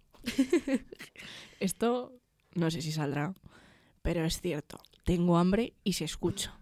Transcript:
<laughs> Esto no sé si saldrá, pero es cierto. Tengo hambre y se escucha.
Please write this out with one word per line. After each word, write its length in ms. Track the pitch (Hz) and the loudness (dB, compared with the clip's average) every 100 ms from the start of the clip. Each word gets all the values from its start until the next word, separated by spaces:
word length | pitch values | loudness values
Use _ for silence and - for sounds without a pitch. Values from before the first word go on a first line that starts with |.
| _ - | _ -12
<laughs> 100 | 240 - 262 330 - 262 - - - - - - - - | -6 0 2 2 2 -2 -4 -18 -20 -18 -16 -16 -16 -6
Esto 540 | 190 - 233 247 254 254 _ _ _ 175 | -6 -2 0 0 -4 -14 _ _ _ -2
no 160 | 160 | 0
sé 100 | 170 | 0
si 100 | 160 | -4
saldrá, 420 | 156 143 139 156 190 - - - - _ _ | -2 -2 -2 -2 -6 -16 -20 -20 -20 _ _
pero 240 | - - 165 | -2 0 0
es 160 | - | -2
cierto. 380 | 175 147 - - - _ - | -4 -4 -8 -16 -20 _ 0
Tengo 320 | 175 175 170 | 2 6 6
hambre 360 | 180 208 240 - | 6 4 0 -2
y 100 | 202 | -2
se 120 | - 156 | -2 -4
escucha. 520 | - 180 - - - | -2 -2 -2 -8 -10